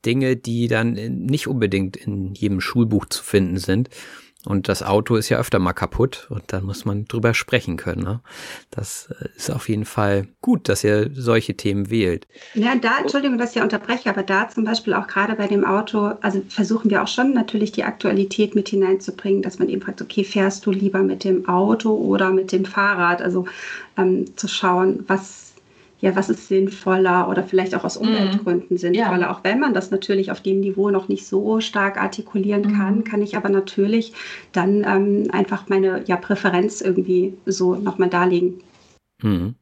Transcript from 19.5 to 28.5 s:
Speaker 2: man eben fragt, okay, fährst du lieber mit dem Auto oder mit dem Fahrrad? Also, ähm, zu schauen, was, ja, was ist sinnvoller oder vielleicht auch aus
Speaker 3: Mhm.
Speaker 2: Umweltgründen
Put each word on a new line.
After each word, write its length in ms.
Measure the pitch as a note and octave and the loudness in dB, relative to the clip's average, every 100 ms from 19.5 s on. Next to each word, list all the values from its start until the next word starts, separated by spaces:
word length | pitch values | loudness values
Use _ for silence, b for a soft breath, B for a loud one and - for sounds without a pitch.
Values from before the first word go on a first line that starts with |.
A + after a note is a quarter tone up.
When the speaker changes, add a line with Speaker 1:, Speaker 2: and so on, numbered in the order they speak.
| - | -2
Speaker 2:
man 100 | F3+ | -2
eben 140 | G3 | -2
fragt, 180 | G3+ - | -6 -10
okay, 200 | - - | -6 -2
fährst 420 | G3 G#3 G3 G3 | 0 2 2 0
du 60 | - | -2
lieber 320 | F#3+ G3 F#3+ | 0 0 2
mit 220 | F#3+ F#3 | 0 0
dem 240 | G3 F#3 F#3 | 0 0 2
Auto 420 | F3+ G3+ A3 A3+ G#3+ | 2 2 2 2 0
oder 340 | F#3 G3 F#3+ | 2 2 4
mit 220 | F#3+ F#3+ | 2 2
dem 120 | F#3 | -2
Fahrrad? 560 | F#3+ G3+ G3+ F#3+ F3 F3 | 0 0 2 2 2 0
Also, 240 | F#3 F#3 F3+ B B B B - | 0 -2 -4 B B B B 0
ähm, 380 | F#3 F#3 - - | 2 2 -2 -6
zu 100 | G#3 | -6
schauen, 580 | - F#3+ F3+ F#3+ - - | 0 2 4 2 0 0
was, 380 | F#3+ - - - - b b b _ | -2 -2 -20 -20 -20 b b b _
ja, 140 | G3 | 0
was 140 | F#3+ G3 | 0 0
ist 180 | A3 - | -2 2
sinnvoller 840 | F#3+ G3 G3 - F#3+ F#3+ F3+ F3+ | 2 2 -2 0 2 4 4 2
oder 140 | F#3 | -2
vielleicht 320 | F3+ F#3 F#3 | 0 0 0
auch 80 | - | -2
aus 160 | F3+ - | -4 -2
Speaker 3:
Mhm. 80 | A3+ | 0
Speaker 2:
Umweltgründen 720 | G#3+ F#3+ G3+ F#3 | 2 2 0 0